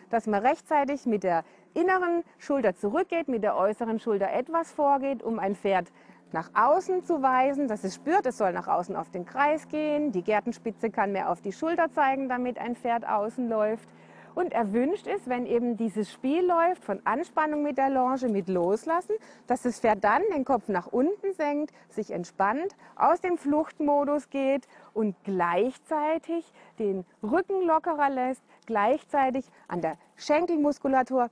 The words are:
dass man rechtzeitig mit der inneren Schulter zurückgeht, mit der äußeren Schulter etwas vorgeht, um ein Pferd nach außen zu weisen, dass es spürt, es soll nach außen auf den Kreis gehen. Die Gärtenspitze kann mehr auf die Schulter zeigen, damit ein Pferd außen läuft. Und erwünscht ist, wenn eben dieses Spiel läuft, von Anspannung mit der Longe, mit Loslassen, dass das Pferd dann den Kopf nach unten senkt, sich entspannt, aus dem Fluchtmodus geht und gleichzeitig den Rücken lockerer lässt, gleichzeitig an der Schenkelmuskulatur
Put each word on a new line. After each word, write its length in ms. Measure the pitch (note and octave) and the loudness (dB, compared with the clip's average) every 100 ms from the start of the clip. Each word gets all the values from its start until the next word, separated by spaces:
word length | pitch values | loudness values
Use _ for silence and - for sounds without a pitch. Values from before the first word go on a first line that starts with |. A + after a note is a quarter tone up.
| - | -4
dass 160 | A3+ G#3+ | -2 0
man 160 | G3+ | 2
rechtzeitig 640 | B3 D#4+ - D4+ C#4 C#4+ B3 | 2 0 2 0 2 -2 -2
mit 160 | G#3 | 0
der 200 | F#3 E3 - - _ | 2 0 -2 -12 _
inneren 500 | - F4+ F#4 F4 E4+ - - | 0 2 2 2 -2 -4 -8
Schulter 380 | - C#4 G#3+ | -2 0 2
zurückgeht, 540 | F3+ G3+ A3+ - E4 D#4+ | 0 0 0 0 -2 -2
mit 140 | A#3 | -2
der 140 | G3+ B2 | 0 2
äußeren 420 | G3 G#3 A3+ A3 | 0 0 -4 -4
Schulter 320 | A#3 G3 F#3+ | -2 0 0
etwas 420 | A3 B3+ E4 E4 | -2 -2 -4 -4
vorgeht, 500 | - C#4+ C#4 C#4 B3+ | 0 2 2 0 -4
um 160 | - A3+ | -4 -4
ein 180 | G3 G#3 | -4 -2
Pferd 340 | G3+ F#3+ F3 - - - - | 0 0 -2 -10 -20 -20 -10
nach 180 | D#3+ E3 | -8 -4
außen 520 | G3+ B3 F4+ F#4 F#4 | 2 4 4 2 -2
zu 180 | - D#4 | -2 0
weisen, 440 | C4 B3+ C4+ C#4 C4+ | 2 2 2 0 -2
dass 160 | G#3 | -2
es 120 | F#3+ | -6
spürt, 320 | - D4 F#4+ B3+ | -6 0 0 0
es 100 | - | 0
soll 160 | G3 | 0
nach 160 | F3 F3 | 0 -2
außen 260 | E3 F3+ | -2 -2
auf 160 | E3 E3 | -6 -8
den 140 | F#3 | -8
Kreis 440 | F3+ C4 D4 D#4 - | -6 0 2 0 -4
gehen. 440 | D4+ G3+ G3 D4 | -4 -2 0 0
Die 100 | F#3 | -2
Gärtenspitze 680 | F3 G#3 A#3+ - A3+ G#3 A#3 | 0 0 -2 -6 -8 -4 -4
kann 220 | - G3+ | 0 -2
mehr 180 | G3 E3 | 0 -2
auf 100 | F3 | -4
die 120 | G3+ | -6
Schulter 380 | - D#4+ E4+ D#4+ | -6 -2 0 0
zeigen, 360 | D#4+ C4+ C4+ C4 | 2 2 2 -2
damit 300 | B3 B3 A#3 | -2 -4 -4
ein 180 | A#3 A#3 | -6 -6
Pferd 320 | A#3+ A#3 - | -2 -2 0
außen 400 | G#3+ G#3+ A#3+ A#3 | -2 -2 -4 -2
läuft. 400 | A3 G#3+ A3 - - - - - - | 0 0 -2 -8 -20 -20 -20 -10 -4
Und 160 | F4+ | -2
erwünscht 540 | - G#3 A3+ C#4 G4+ - | -2 0 0 0 -2 -4
ist, 240 | F#4+ B3+ | -6 -4
wenn 160 | B3 B3 | -4 0
eben 320 | A#3 A#3+ A3+ | 0 0 -2
dieses 340 | A#3 G#3+ G3+ | -2 -4 -6
Spiel 320 | - C4 E4 | -4 -2 0
läuft, 400 | F4+ E4+ E4+ F4+ | 2 2 2 0
von 160 | - G3 - | -4 -4 -2
Anspannung 560 | A#3 F4 - D#4 D4+ | -2 -2 -2 0 0
mit 160 | D4 C4+ | -2 0
der 100 | C4+ | 0
Longe, 400 | C4 B3+ C4 B3 | 2 0 0 0
mit 220 | G3 F#3 | -2 0
Loslassen, 640 | F#3 F3 G#3+ D#4+ E4+ F4+ G#4+ - - - | 0 2 0 0 -2 -2 -6 -6 -12 -4
dass 160 | B3 | -2
das 180 | B3 - | -2 0
Pferd 240 | A3+ G3+ | 2 2
dann 160 | G#3 B3 G#4+ | 4 2 2
den 140 | D4+ | 0
Kopf 240 | C4 A#3+ - | 0 0 0
nach 200 | F#3 - | -4 -2
unten 440 | A#3+ D4 G#4 G4 | 0 0 0 -4
senkt, 400 | F#4 D4 D4 D4+ - - | -2 -2 -2 -4 -10 -14
sich 220 | - G#3+ | -8 -6
entspannt, 640 | F3 E3+ - G3 C4 G4 - - - | -6 -6 0 0 0 -4 -8 -14 0
aus 260 | C4 F4 | 2 2
dem 160 | F4+ F4 | 0 -2
Fluchtmodus 920 | C#4+ D4+ D#4 - D4 C#4+ C#4+ D4 - | 0 0 0 -2 2 2 2 0 -2
geht 400 | C#4 C4+ C4+ - - - | -2 0 0 -4 -20 -10
und 240 | A3 G#3+ - | -2 -2 -2
gleichzeitig 1300 | - F#3+ E3+ F3+ B3 - - D#4 D4+ D#4+ - E4+ - - - - | -4 0 2 2 0 -2 -4 -2 0 -2 -2 -6 -8 -16 -18 -6
den 280 | G#3 F#3+ F3+ _ | -4 -4 -6 _
Rücken 400 | G#3 E4 - F#4+ | -2 0 0 0
lockerer 480 | F4 D#4+ F4 D4+ C#4 | 2 2 0 0 0
lässt, 320 | C4 B3+ C4 _ - - | 0 -4 -4 _ -18 -4
gleichzeitig 840 | A3 G#3+ D4+ - C#4+ C4 F3+ - - - | 0 2 2 0 0 0 0 -6 -14 -10
an 120 | F3 | -4
der 160 | D#3+ D3+ _ - | -4 -6 _ -8
Schenkelmuskulatur 1120 | - D4+ F4 D#4+ D4 C#4 C#4 C4 B3+ C4 A#3+ | 0 2 2 2 2 0 0 2 2 0 0